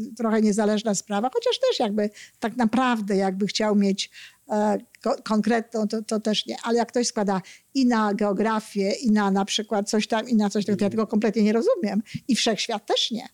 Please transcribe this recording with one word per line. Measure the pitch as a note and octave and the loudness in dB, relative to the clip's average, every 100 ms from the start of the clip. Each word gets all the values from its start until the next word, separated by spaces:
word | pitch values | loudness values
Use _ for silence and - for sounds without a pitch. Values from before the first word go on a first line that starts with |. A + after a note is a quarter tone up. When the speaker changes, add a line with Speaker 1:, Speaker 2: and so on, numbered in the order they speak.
| A#3 A#3 | -12 -6
Speaker 1:
trochę | A3+ A3 | -2 2
niezależna | G#3+ G3+ G#3 G#3+ A3 F#3+ | 2 2 0 0 -2 -4
sprawa, | - G3+ B3+ | -4 -4 -2
chociaż | A#4 B4 - | -2 -2 0
też | B4+ G4 | 0 0
jakby | A3+ G#3 G#3 - - _ | 0 0 -2 -4 -20 _
tak | A3+ B3 | -6 0
naprawdę | A3 B3 B3+ A#3 G3+ G3 | 0 2 0 0 0 0
jakby | F#3+ F#3+ G3 | 0 -2 -4
chciał | - G#3+ G#3 | -2 2 2
mieć, | G3 G3 - - - - - | 2 0 -6 -14 -20 -20 -4
e, | G#3+ G#3 G3+ - _ | 0 2 0 -4 _
ko-, | A3 - | -4 -4
konkretną, | - G#3+ G#3 A#3 A3 A3 G#3 | 0 0 2 0 -2 -4 -2
to, | A3 | -4
to | G#3+ A3 | -4 -2
też | A3 G3+ - | 0 -2 -4
nie. | A3+ | -6
Ale | A#3+ A#3 | -2 0
jak | A#3 | 0
ktoś | B3 A#3+ | -2 -2
składa | - G3+ F#3+ - - _ | 0 0 -2 -4 -14 _
i | C4+ B3 | 0 2
na | A3+ G#3 | 4 2
geografię, | G3+ G#3 F#3+ A3 A3 - G3+ G3 | 2 0 2 0 0 -2 -2 -2
i | - A#3+ | 0 2
na, | G#3+ G3 | 4 4
na | G3 G3 | 2 0
przykład | - G#3+ G#3 G#3 | -2 -2 -2 0
coś | G#3+ G#3 | 0 0
tam, | A3+ A3+ | -2 2
i | A3 | 2
na | G3+ | 2
coś | G#3+ G3+ | 0 0
tam, | G3+ | 0
to | |
ja | G3+ | 0
Speaker 2:
Mm. | |
Speaker 1:
tego | A3 A3 | 0 0
kompletnie | A3 A3+ A3+ | 0 0 2
nie | G#3 | 2
rozumiem. | A3+ F#4 A#4 G#3 G3 - - - | 4 2 2 0 -2 -4 -8 -2
I | A3+ | 0
wszechświat | - G#3 - G#3+ - | 0 -2 -4 -6 -2
też | B4 - | -2 -2
nie. | A#3 - | -4 -8